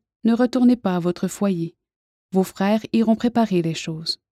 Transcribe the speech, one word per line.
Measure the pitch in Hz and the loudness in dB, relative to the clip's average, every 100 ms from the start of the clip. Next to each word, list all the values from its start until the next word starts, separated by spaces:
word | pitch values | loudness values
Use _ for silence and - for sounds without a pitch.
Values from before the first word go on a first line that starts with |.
| _ _ 226 | _ _ 0
ne | |
retournez | 226 247 254 247 247 | 2 2 4 4 2
pas | 190 180 | 0 -2
à | |
votre | 175 - 185 | -2 -4 -6
foyer. | - 202 175 165 _ _ _ _ _ - | -2 -2 -2 -6 _ _ _ _ _ -4
Vos | 185 | -2
frères | 185 - 196 220 - | -2 -2 0 0 0
iront | 226 220 220 | 0 2 2
préparer | 226 233 220 180 | 0 0 0 0
les | 165 156 | 0 -4
choses. » | - 160 160 - _ | -8 -10 -8 -10 _